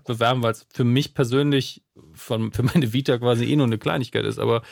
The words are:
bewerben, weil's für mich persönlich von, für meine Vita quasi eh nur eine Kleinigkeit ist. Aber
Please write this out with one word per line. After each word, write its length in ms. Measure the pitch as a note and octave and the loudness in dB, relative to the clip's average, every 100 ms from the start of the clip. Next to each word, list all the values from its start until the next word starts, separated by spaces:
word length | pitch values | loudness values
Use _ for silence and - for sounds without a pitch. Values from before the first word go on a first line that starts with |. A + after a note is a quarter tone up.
| - | -8
bewerben, 380 | A2+ A#2 B2+ | 0 0 2
weil's 220 | A#2 A2+ - | 0 -2 -6
für 120 | - A#2+ | -2 2
mich 280 | B2+ C#3+ | 2 0
persönlich 680 | - B2 C3 D3 C#3 - - _ - - | -2 0 2 2 0 -2 -8 _ -20 -20
von, 400 | D#2+ - A2+ A2 | -20 -8 -4 -4
für 100 | G#2 | 0
meine 300 | A#2+ E3+ B2 | 0 2 2
Vita 240 | A#2+ C#3 A#2+ | 0 0 0
quasi 260 | A#2+ A#2 A#2 | 2 0 2
eh 100 | D3 | 2
nur 80 | B2 | 2
eine 120 | A2 | 0
Kleinigkeit 460 | D3+ D#3+ B2 A2 | -2 -4 -2 -4
ist. 160 | G#2+ G#2+ | -4 -2
Aber 220 | A#2 A2+ A2+ | 0 0 -2